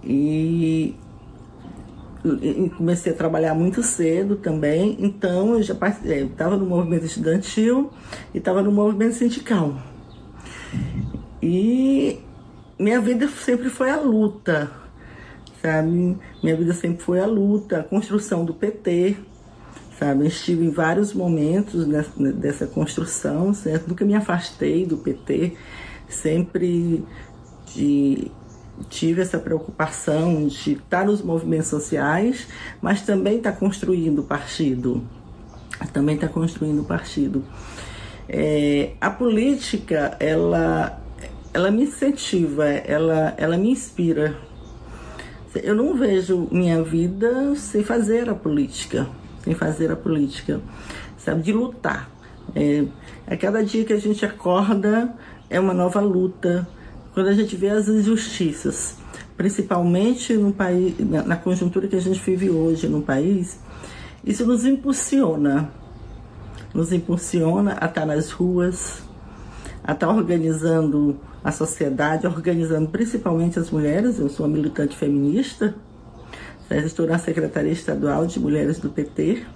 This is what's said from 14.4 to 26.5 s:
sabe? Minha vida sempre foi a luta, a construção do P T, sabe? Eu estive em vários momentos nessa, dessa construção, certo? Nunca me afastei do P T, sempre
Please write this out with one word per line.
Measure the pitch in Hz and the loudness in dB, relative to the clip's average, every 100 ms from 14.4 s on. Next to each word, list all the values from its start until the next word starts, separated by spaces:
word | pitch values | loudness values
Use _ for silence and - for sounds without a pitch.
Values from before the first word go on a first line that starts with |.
| - 160 143 - - - - - - - - - | 0 0 0 -8 -20 -20 -20 -20 -20 -20 -20 -6
sabe? | 165 156 160 170 180 190 - - | 0 2 2 2 2 0 -6 -4
Minha | - 160 | 0 2
vida | 170 | 2
sempre | 175 170 170 | 0 0 -2
foi | - 180 | 0 2
a | 196 | 2
luta, | 220 196 208 202 170 | 2 4 2 2 -4
a | |
construção | 156 196 214 202 202 180 165 | 0 -2 0 -2 0 0 0
do | |
P | 165 202 | -2 -4
T, | 214 - 175 185 202 - - - - - - - - | -2 0 2 2 0 -6 -20 -20 -20 -20 -20 -20 -4
sabe? | 147 139 | 0 4
Eu | 147 | 2
estive | - - 175 | 0 0 2
em | 165 | 2
vários | 151 160 175 208 | 2 2 2 0
momentos | 196 180 160 151 180 208 175 160 | 0 0 2 2 2 0 0 0
nessa, | 151 151 - 139 | 0 -2 0 0
dessa | - 143 143 143 | 0 -2 -2 -4
construção, | - 156 - 165 - 147 147 185 | -2 -2 -2 -4 -4 -2 0 0
certo? | 202 170 160 165 | 0 0 -2 -2
Nunca | 180 | 0
me | 208 | 2
afastei | 202 202 175 - - 147 160 | 2 2 -2 -2 -4 0 0
do | 180 156 | 0 -2
P | - | -2
T, | - - 139 175 - - - - - - | -6 -2 0 0 -4 -16 -16 -16 -16 -12
sempre | - 160 160 175 | -6 0 0 0